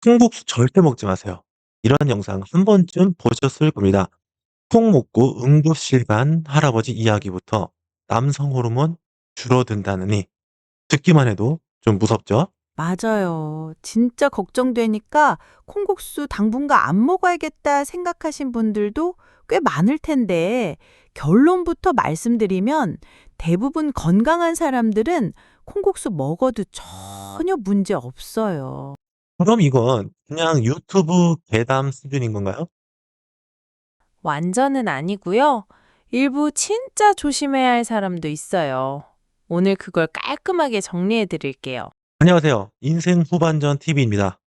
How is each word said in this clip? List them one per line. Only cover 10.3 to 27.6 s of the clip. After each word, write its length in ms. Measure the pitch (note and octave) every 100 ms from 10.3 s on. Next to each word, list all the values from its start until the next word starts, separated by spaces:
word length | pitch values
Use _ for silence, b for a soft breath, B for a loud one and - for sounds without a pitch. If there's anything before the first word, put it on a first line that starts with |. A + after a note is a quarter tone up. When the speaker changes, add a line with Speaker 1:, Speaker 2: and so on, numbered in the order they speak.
| _ _ _ _ _ _
Speaker 1:
듣기만 400 | C#3 - D#3+ B2+
해도 320 | F#2 A2 D#3+ _ _
좀 200 | - G2+
무섭죠? 480 | G#2+ A2+ - G#2 F3+ _ _
Speaker 2:
맞아요. 1000 | - D#3+ F#3 A3+ A3 F#3 E3 D#3 D#3 D#3+ D#3+
진짜 480 | - A3 B3 - C#4+
걱정되니까 1120 | - F#3 - B3+ A#3+ A3+ G#3+ _ D4+ D4 E3 b b _
"콩국수 600 | - G4+ G4 - - D4
당분간 540 | - G#3 A#3 C#4+ C4
안 260 | - F3 B3+
먹어야겠다." 800 | F#4 F#4 F4 D#4 - - C#4+
생각하신 680 | C#4+ F4 F4 F4 D#4+ D4 C#4
분들도 640 | A#3 A3 G#3 G#3 G#3+ E4 F4+ b b _
꽤 120 | F#4
많을 360 | C#4 C#3 F#3 D4+
텐데, 800 | - D4 A3 F3 E3+ B3 G#3 C#3 b b b
결론부터 800 | - C#3+ F#3 D4 F#4 F4 E4 F#4+
말씀드리면 1040 | C4+ - D#3+ A#3 A#3 G#3 F#3 G#3 D#4 A3 - b b b _
대부분 560 | D#3+ F3 C4 D#4 D4+
건강한 640 | - E3 F#3 A#3+ E4+ E4+
사람들은 800 | E4 E4 C4 A3+ G#3 A#3 F4 G#3+ - b b
콩국수 460 | - - G4 F#4+ D4+
먹어도 540 | F3 C#3 E3 C4 A#3+ G3
전혀 840 | - - - - - - - E4
문제 380 | F#4+